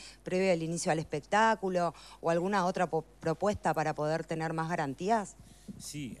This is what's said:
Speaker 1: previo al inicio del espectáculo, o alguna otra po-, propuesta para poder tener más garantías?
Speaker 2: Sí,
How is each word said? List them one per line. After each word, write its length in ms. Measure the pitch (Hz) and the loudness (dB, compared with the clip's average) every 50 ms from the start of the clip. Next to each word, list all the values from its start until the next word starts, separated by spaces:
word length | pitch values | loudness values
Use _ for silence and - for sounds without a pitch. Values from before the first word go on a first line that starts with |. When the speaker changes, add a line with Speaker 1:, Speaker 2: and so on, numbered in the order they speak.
| - - - - - | -14 -18 -20 -12 -8
Speaker 1:
previo 300 | - 175 185 190 190 180 | -2 0 2 4 4 4
al 100 | 165 160 | 2 2
inicio 280 | 160 170 170 - 185 | -2 -4 -2 0 0
del 100 | 151 160 | 0 0
espectáculo, 920 | 156 - - 151 - - - 202 220 226 220 214 - 190 185 175 175 170 165 - - - - - | 0 -2 -4 -6 -4 2 4 6 6 6 4 2 0 0 0 2 0 0 -2 -6 -16 -20 -20 -4
o 100 | - 160 | 0 2
alguna 340 | 165 175 170 190 208 202 175 | 2 2 2 2 2 2 2
otra 240 | 180 185 190 185 170 | 2 2 0 0 0
po-, 140 | - 160 156 - - - | 0 -2 -4 -4 -14 -6
propuesta 560 | - 160 160 - - 202 208 - - 180 156 | -2 -2 -2 0 0 0 0 2 0 0 2
para 180 | 151 156 156 151 | 2 2 0 0
poder 300 | - 151 151 156 165 165 | 0 0 0 0 -2 -2
tener 300 | - 170 160 160 160 165 | -4 -4 -4 -4 -4 -2
más 160 | 165 160 165 | -2 -2 -2
garantías? 680 | 180 170 156 139 135 - - 190 226 226 202 - - - - - - - - - - | -2 -2 -2 -2 -4 -4 0 2 2 2 2 -2 -10 -18 -20 -20 -20 -20 -16 -16 -16
Speaker 2:
Sí, 400 | - - - - 147 147 117 95 - | -14 -14 -12 -8 -8 -8 -8 -10 -10